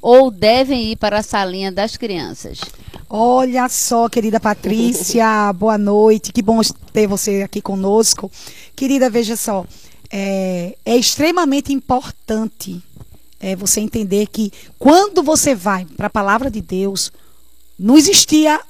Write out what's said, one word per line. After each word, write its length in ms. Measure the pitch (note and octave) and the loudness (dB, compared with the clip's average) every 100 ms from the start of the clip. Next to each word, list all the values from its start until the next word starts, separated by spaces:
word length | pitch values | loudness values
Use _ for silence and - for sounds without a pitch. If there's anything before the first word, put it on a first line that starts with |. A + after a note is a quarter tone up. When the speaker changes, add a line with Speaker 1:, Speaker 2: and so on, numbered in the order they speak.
Speaker 1:
ou 300 | A#3 B3 C4 | 8 6 6
devem 600 | F#3+ G#3+ A#3+ C4 C4 A3 | 2 2 2 2 -2 -4
ir 20 | A3 | -4
para 240 | G#3 G#3 | -2 -2
a 40 | |
salinha 460 | G#3+ G#3+ F#3+ F#3 F#3+ | -2 -2 -2 -4 -6
das 260 | F#3 A3 - | -4 -6 -6
crianças? 640 | A3+ F3+ A2 - - - - - - - - G#3+ | -8 -8 -8 -12 -14 -14 -16 -16 -20 -20 -10 0
Speaker 2:
Olha 540 | A#3 B3+ C4 B3 B3 | 2 4 2 0 -2
só, 400 | - - A#3 A#3 | -2 0 0 2
querida 300 | B3 A3 A3 | 0 0 0
Patrícia, 880 | A3 G#3 - A3 A#3 B3+ - A#3 A3 G#3+ | 0 -2 -2 0 0 0 -2 2 2 2
<laughs> 120 | G#3 | 0
boa 240 | F#3 G#3+ G#3+ | 0 0 2
noite, 540 | G3+ G#3 A3 A3 - | 2 4 4 4 0
que 80 | - | -2
bom 180 | G#3 A3+ A3+ - - | 0 2 0 -4 -8
ter 140 | - G#3 | -2 0
você 380 | G3 - G3+ | -2 -2 -4
aqui 180 | G3 G#3 | -4 -8
conosco. 680 | - G3 F#3+ G#3+ A3 - G3 - - - - - | -6 -4 0 2 2 0 -6 -16 -20 -20 -20 -8
Querida, 320 | C4+ C#4 B3+ | -2 0 0
veja 280 | A3 A3 A3+ | 0 -4 -6
só, 300 | - G3 F3 - - - - | -4 -6 -6 -18 -20 -20 -12
é, 640 | G3+ G3 G3 F#3 F3+ F3 - | -8 -4 -4 -4 -6 -8 -10
é 120 | - A#3+ | 0 0
extremamente 760 | A#3 - D4+ F4+ D#4+ C#4 C#4+ | 0 0 0 0 0 -2 -2
importante, 1080 | C#4 - C4 C#4+ - - A3 A3 - - F3 - - - - - - | -6 -2 -4 -4 -18 -8 -6 -6 -10 -14 -14 -16 -20 -20 -20 -20 -12
é, 160 | F#3+ F#3+ | -8 -6
você 260 | G3 - | -2 -2
entender 460 | G#3+ A#3 G3+ G3 G#3 | -2 -4 -2 -2 -2
que 240 | - G#3 - - - | -4 -6 -8 -20 0
quando 420 | C4 E4 G#4 F#4 | 6 6 6 0
você 320 | C#4+ D#4 D4 | 0 0 0
vai 320 | A#3 F#3+ F#3+ F3+ - | 0 -2 -4 -6 -8
pra 140 | G3+ | -4
palavra 400 | A3 G3 G#3+ C4+ | -2 0 0 -2
de 100 | G#3+ | -8
Deus, 500 | F3 F#3 G3 G3 - - - - - - - - | -6 -4 -4 -4 -8 -10 -20 -20 -20 -20 -20 -4
não 200 | F#3+ C#4+ | 6 6
existia 600 | C#4+ G4 - D4+ D#4 D#4 | 6 2 4 4 4 0